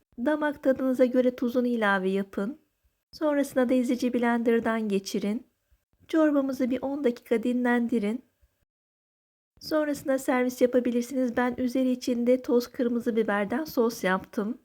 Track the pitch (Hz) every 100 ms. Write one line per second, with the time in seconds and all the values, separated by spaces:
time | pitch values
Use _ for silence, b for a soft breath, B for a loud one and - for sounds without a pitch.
0 | _ - 247 302 302 294 285 254 262 254
1 | 254 254 247 247 240 247 247 240 208 196
2 | 190 196 196 - 202 311 _ _ _ _
3 | _ - 302 285 277 262 247 254 247 247
4 | 247 240 240 233 233 233 226 226 220 196
5 | 196 202 196 226 - _ _ _ _ _
6 | - 330 311 285 269 254 254 262 262 285
7 | 254 240 - 233 247 247 247 240 233 240
8 | 202 240 - _ _ _ _ _ _ _
9 | _ _ _ _ _ _ - 311 294 285
10 | - 262 269 254 254 254 247 247 247 240
11 | 240 269 254 233 247 247 254 262 254 247
12 | 262 240 240 254 254 240 240 - 240 233
13 | 240 226 220 202 202 247 320 - 233 226
14 | 185 190 - - 202 262